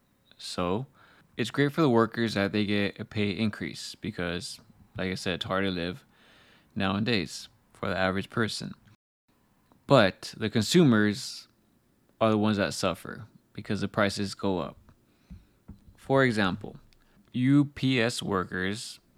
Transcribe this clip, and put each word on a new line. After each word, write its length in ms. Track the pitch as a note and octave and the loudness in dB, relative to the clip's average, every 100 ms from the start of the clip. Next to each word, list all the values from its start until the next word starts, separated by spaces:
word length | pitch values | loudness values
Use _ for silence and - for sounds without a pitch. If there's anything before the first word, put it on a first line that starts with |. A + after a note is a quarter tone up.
| _ _ _ - | _ _ _ -16
So 500 | - - F2+ G#2 C3+ _ - _ _ - | -8 -4 0 -2 -4 _ -20 _ _ -8
it's 140 | A2+ | -4
great 220 | - C#3+ | 0 0
for 80 | E3+ | 2
the 100 | D3 | 4
workers 440 | A#2 A2 A#2+ A2+ | 4 4 0 -2
that 180 | G2+ G2 | 0 0
they 120 | G#2 | 0
get 360 | G2+ G2+ G2+ - | 0 0 -2 -4
a 40 | |
pay 260 | G#2 G#2+ G#2 | -8 -2 -2
increase 680 | F2 A2 - D#2 - - - | 0 -2 -4 -8 -10 -14 -10
because, 600 | F2+ - F2 F2 - - - _ _ - | -10 -6 -6 -6 -8 -14 -20 _ _ -8
like 140 | F#2 | -6
I 60 | F#2 | -4
said, 180 | F#2+ | -4
it's 100 | E2 - | -4 -2
hard 180 | F#2+ | -2
to 60 | G2 | -2
live 320 | F2+ E2+ C3+ - _ _ - _ _ _ - | -2 -6 -8 -16 _ _ -20 _ _ _ -4
nowadays 720 | F#2+ G2 A2 G#2+ C#2+ - - _ _ | -2 0 0 -2 -4 -10 -16 _ _
for 160 | - G2+ | -8 -4
the 100 | F2+ | 0
average 320 | F#2+ G2 - | 0 0 -4
person. 420 | - G#2+ - - - _ _ _ _ _ _ _ _ _ _ - | -2 -2 -4 -10 -14 _ _ _ _ _ _ _ _ _ _ 4
But 440 | C3+ F#2+ - - - | 6 6 2 -12 -6
the 120 | A2 | -2
consumers 1000 | A2+ G#2 F3 D3 G#2+ G#2 G2+ - - - _ _ _ _ _ _ - | 0 4 6 8 6 4 0 -8 -14 -18 _ _ _ _ _ _ 0
are 100 | A2 | 2
the 80 | G#2+ | 4
ones 180 | G#2+ G2+ | 2 2
that 140 | E2 | 0
suffer 520 | - F#2 - - - A2 _ _ | 0 -2 -2 -8 -14 -18 _ _
because 280 | - - G2 | -12 -6 -4
the 80 | G2 | -2
prices 480 | - G2+ G2+ G2 - | 0 0 0 -6 -4
go 240 | G2+ F2+ | -4 -2
up. 160 | C2+ - - _ _ _ - - _ _ - - - - | -4 -10 -20 _ _ _ -20 -20 _ _ -20 -20 -20 -12
For 260 | - C3+ | 0 2
example, 540 | C3 A2 F#2+ - - - - _ _ _ _ | 4 2 0 -2 -8 -16 -20 _ _ _ _
U 320 | B2 C3 C#3+ | -2 4 4
P 360 | C#3 - C3 B2+ | 2 -2 0 2
S 220 | A#2 - | 0 -2
workers 800 | - F#2+ F2 F#2 F#2+ A2 - - _ | -2 -2 -2 -2 -2 -4 -10 -16 _